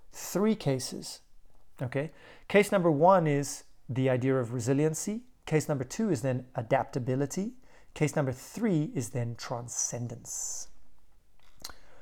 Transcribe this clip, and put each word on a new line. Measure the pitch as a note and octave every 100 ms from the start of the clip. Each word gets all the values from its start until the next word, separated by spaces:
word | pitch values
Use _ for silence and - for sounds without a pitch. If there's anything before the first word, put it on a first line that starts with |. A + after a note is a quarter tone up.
| -
three | - - F3+ G#3+ G#3+
cases, | C#3+ C3 - - D3 - - - - - - -
okay? | B2 C3+ D#3 - - - -
Case | G3 G3+
number | G3+ E3+
one | C#3+ F3 F#3+ D#3+
is | C#3+ C#3 - - - -
the | B2 C3
idea | B2+ C3 C3+
of | A2+
resiliency. | B2 A2 C#3 D#3 D#3 - A3 - - -
Case | D#3 D#3
number | C#3
two | B2+ - A3
is | C3
then | C3+ B2+ B2+ -
adaptability. | A2+ C3 - C#3 A#2+ B2+ C#3+ - A3 - - - -
Case | - D3+ D#3+
number | C3
three | B2+ - - A3 D#3+ D3
is | C3 A#2+
then | B2+ A#2+ A#2
transcendence. | - A#2+ A#2+ - - A#2+ A#2+ A#2 - - - - - - - - - - - - - - - - - -